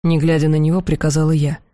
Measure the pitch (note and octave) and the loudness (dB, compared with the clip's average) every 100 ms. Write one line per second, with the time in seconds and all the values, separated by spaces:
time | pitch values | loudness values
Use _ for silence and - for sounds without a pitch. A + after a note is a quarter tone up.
0 | E3 E3 D#3+ D#3+ D#3 D#3 D#3 F3+ F3+ D#3 | 0 0 2 2 2 2 0 0 -2 -2
1 | D#3 D3+ D#3 D#3+ D3 D3+ _ | 0 0 0 0 -2 -4 _